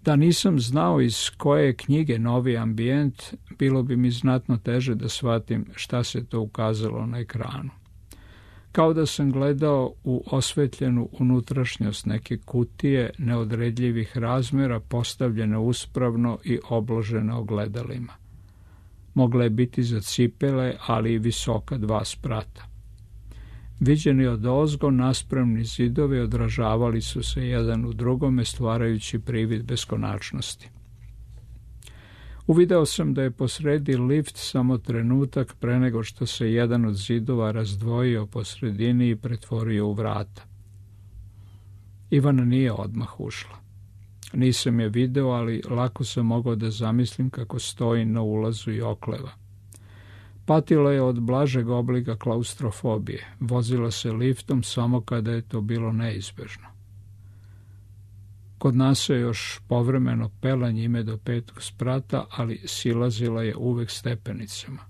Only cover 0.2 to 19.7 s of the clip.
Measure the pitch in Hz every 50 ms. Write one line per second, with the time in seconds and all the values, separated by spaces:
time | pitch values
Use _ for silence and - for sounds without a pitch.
0.2 | 151 170 165 - - 196 170 139 117 117 131 196 - 175 170 143 127 120 104 -
1.2 | - - - - - 147 143 151 147 135 120 - - - 139 156 160 143 123 110
2.2 | 113 120 120 127 123 131 120 113 113 113 110 110 117 123 135 143 147 139 - -
3.2 | - - - - - - - - 135 135 135 131 123 131 127 120 123 123 117 120
4.2 | - 135 127 131 - - 127 113 - 127 120 127 127 131 117 104 123 117 - -
5.2 | - 117 117 117 113 - 117 110 - - - - - - - 123 117 - - 120
6.2 | 120 - - 113 110 107 - - 113 110 113 107 113 107 113 113 110 117 120 120
7.2 | 117 - - 110 113 120 - 135 - 135 - - - - - - - - - -
8.2 | - - - - - - - - - - - - 160 160 160 160 156 139 - -
9.2 | 147 139 127 135 139 143 147 139 156 151 143 135 127 - - - - 139 127 123
10.2 | - - - 135 123 - - 156 143 127 - - 139 131 123 120 117 - - -
11.2 | 135 123 127 127 117 - 131 135 127 120 - - 107 104 104 - - 110 107 110
12.2 | - - 123 - - - - 123 120 - - - - 143 139 131 120 - - -
13.2 | 147 117 120 117 113 107 117 113 117 120 113 117 123 123 117 117 110 - - 127
14.2 | 117 117 123 135 127 117 143 135 139 131 120 113 - - - 120 117 - - -
15.2 | 135 123 110 110 110 107 107 110 110 120 120 - - - - 127 127 120 117 113
16.2 | 120 120 113 - - - 120 - - - 120 113 107 117 113 113 113 104 117 107
17.2 | 110 107 117 120 110 101 110 104 107 110 104 120 120 120 120 123 120 120 - -
18.2 | - - - - - - - - - - - - - - - - - - - 139
19.2 | 131 120 120 127 120 117 107 117 123 123